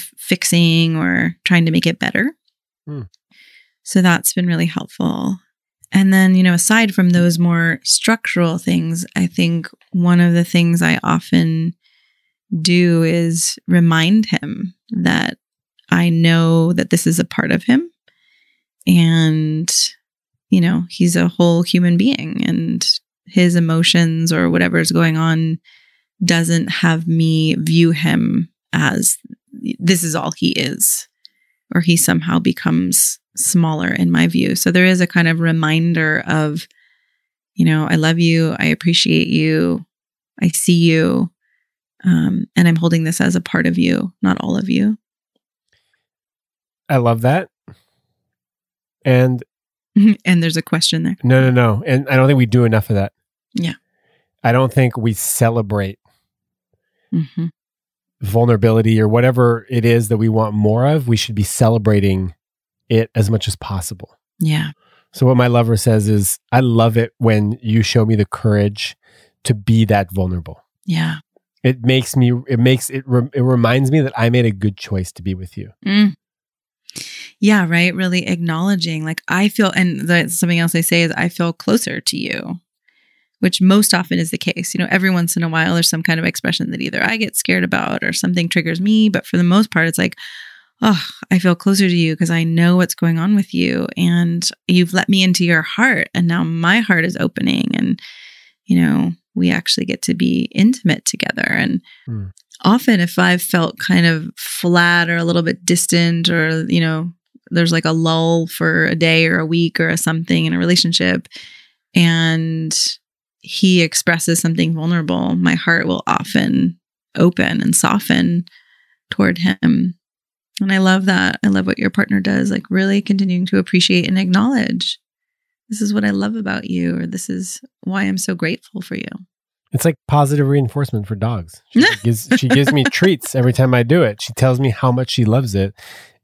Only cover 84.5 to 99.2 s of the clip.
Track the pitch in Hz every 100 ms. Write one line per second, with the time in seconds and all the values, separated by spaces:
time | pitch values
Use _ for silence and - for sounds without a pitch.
84.5 | - 175 - 175 190 190 180 170 180 170
85.5 | 160 170 170 160 160 165 165 170 - -
86.5 | 170 - - - - 208 226 220 - -
87.5 | 185 180 - - 52 - 175 185 175 170
88.5 | 175 165 170 196 220 214 185 - 175 175
89.5 | 196 214 170 165 170 180 - - - -
90.5 | - _ _ 220 180 - - - 185 185
91.5 | 175 196 196 190 175 160 156 165 165 165
92.5 | 165 170 180 180 - 170 165 180 208 -
93.5 | - 87 - - - 175 170 170 170 -
94.5 | - - 180 175 180 - 190 185 180 175
95.5 | 160 156 - 262 190 - 180 170 175 160
96.5 | 165 170 220 214 175 160 - 175 - -
97.5 | - - - - - - - - - _
98.5 | _ - 87 80 73 - 170